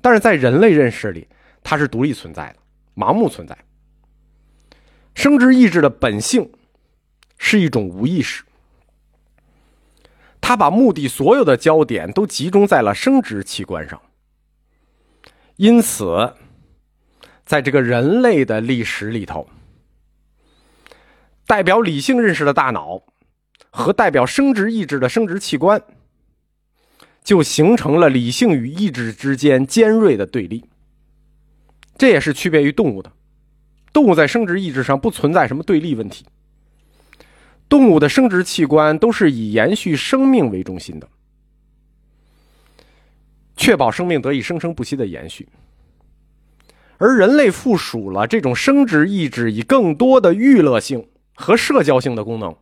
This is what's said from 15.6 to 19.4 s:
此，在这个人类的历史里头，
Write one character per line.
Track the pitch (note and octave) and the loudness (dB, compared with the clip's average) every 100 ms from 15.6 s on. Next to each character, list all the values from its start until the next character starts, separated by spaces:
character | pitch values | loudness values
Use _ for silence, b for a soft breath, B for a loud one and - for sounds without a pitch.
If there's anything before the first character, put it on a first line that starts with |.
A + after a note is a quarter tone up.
| G3+ A#3 | 4 4
此， | A3 - G2 E2+ A2+ - b b b _ _ _ _ b b b | 2 -4 -4 -2 -4 -6 b b b _ _ _ _ b b b
在 | _ D3+ | _ -4
这 | C#3 | 0
个 | C#3 | -2
人 | A#2+ A#2+ C3 A3 | 0 0 0 2
类 | B3 F3+ | 2 2
的 | C3 A2 | 0 -2
历 | A2+ B2+ | -2 -4
史 | A2 - G#2 | -4 -8 -8
里 | A2+ F#2+ | -8 -10
头， | E2+ | -12